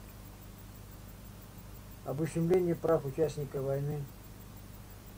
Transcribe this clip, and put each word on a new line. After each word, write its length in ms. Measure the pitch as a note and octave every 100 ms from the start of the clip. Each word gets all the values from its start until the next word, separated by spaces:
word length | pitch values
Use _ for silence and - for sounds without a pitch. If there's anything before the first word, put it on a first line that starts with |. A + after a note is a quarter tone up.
| - - - - - - - - - - - - - - - - - - - - C#3
Об 140 | C3+
ущемлении 540 | D#3+ E3 E3 F#3 F3
прав 320 | D#3+ E3 D#3+ C#3
участника 560 | D3 D3+ D3 C#3 C#3+
войны 420 | C3+ C#3 C#3+ D3 C#3 - - - - - - - - - -